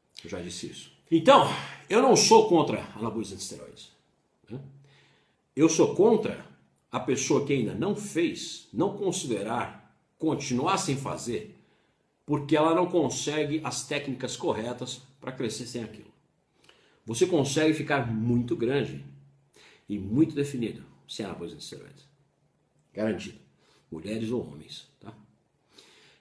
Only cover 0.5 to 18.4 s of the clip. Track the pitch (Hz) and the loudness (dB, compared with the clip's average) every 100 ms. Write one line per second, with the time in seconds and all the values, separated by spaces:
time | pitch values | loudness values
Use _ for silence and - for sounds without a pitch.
0.5 | - - - - _ - 165 311 254 127 | -10 -12 -14 -20 _ 0 4 8 8 6
1.5 | - - - - 214 269 202 - 220 214 | -2 -8 -12 0 4 6 6 8 8 8
2.5 | 165 135 104 - 104 113 110 95 92 - | 4 4 -2 -6 -6 -6 -4 -6 -10 -12
3.5 | - - - - _ _ _ _ _ - | -12 -16 -20 -20 _ _ _ _ _ -16
4.5 | 127 135 - _ _ _ _ _ _ _ | -14 -14 -20 _ _ _ _ _ _ _
5.5 | - 160 165 156 - 220 226 - - - | 2 4 6 4 6 6 6 2 -6 -12
6.5 | - _ _ _ 123 131 123 - 139 139 | -20 _ _ _ -4 -2 0 2 2 2
7.5 | 139 101 95 185 - - 156 165 - - | 0 0 -2 -2 -2 -4 -2 -2 -2 -10
8.5 | - - 107 190 - 190 - 139 98 107 | -14 -8 -2 -2 -2 -4 -2 -2 -4 -2
9.5 | 120 - - - _ _ - 160 127 - | -4 -6 -10 -20 _ _ -4 -2 -2 -2
10.5 | 123 165 185 - 131 101 80 120 104 - | 0 2 0 0 -2 -4 -6 -6 -6 -8
11.5 | - _ _ _ _ _ _ - 143 139 | -18 _ _ _ _ _ _ -4 -4 2
12.5 | 151 160 170 175 180 131 - 151 151 143 | 4 4 4 2 2 2 -2 -4 -2 -2
13.5 | 156 127 - - 143 139 120 120 - 170 | -4 -4 -6 -6 -6 -4 -6 -8 -4 -2
14.5 | 110 117 120 127 - - _ 131 131 117 | -2 -4 -8 -10 -12 -18 _ -12 -6 -6
15.5 | - 120 123 110 - - _ _ _ _ | -6 -10 -10 -10 -14 -20 _ _ _ _
16.5 | _ _ _ _ _ - 117 185 170 131 | _ _ _ _ _ -6 0 4 4 2
17.5 | 156 156 151 143 139 117 110 117 120 | 2 2 2 0 -2 -2 -2 0 2